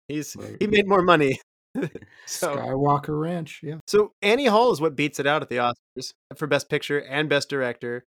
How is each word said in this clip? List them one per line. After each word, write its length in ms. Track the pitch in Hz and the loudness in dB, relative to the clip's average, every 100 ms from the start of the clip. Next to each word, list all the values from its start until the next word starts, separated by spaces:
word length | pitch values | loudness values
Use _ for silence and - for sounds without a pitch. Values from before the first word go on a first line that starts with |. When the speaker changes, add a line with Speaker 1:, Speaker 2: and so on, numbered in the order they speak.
| - | -10
Speaker 1:
He's, 300 | 147 143 - | -8 -8 -12
Speaker 2:
Right. 180 | 104 107 | -12 -4
Speaker 1:
he 100 | 208 | 2
made 200 | 208 196 | 2 4
more 140 | 196 | 2
money. 400 | 180 165 139 131 _ _ _ - | 4 4 4 0 _ _ _ -8
<laughs> 60 | 170 - - _ - | -6 -8 -18 _ -12
So 280 | - 170 143 | -6 -4 -4
Speaker 2:
Skywalker 640 | 120 135 143 143 143 151 | -4 0 2 2 0 -4
Ranch, 400 | 160 175 160 - | -4 -6 -8 -12
yeah. 180 | 156 156 - | -14 -12 0
Speaker 1:
So 260 | 208 208 - | 2 2 0
Annie 240 | 202 247 277 | 2 4 4
Hall 260 | 208 247 | 4 4
is 80 | 160 | 2
what 160 | 160 135 | -2 0
beats 240 | 147 - | -4 0
it 80 | 139 | 0
out 140 | 151 | 0
at 80 | 139 | 0
the 80 | 123 | -2
Oscars 560 | 120 120 _ - 131 - - 135 | -2 -2 _ -14 -14 -16 -20 -8
for 100 | 151 | 0
Best 220 | 143 - | 0 0
Picture 300 | 147 - 147 | -6 -2 -4
and 280 | 131 139 156 | -4 -4 0
Best 220 | 143 - | 0 0
Director. 560 | 143 123 117 120 120 | -4 -4 -6 -8 -10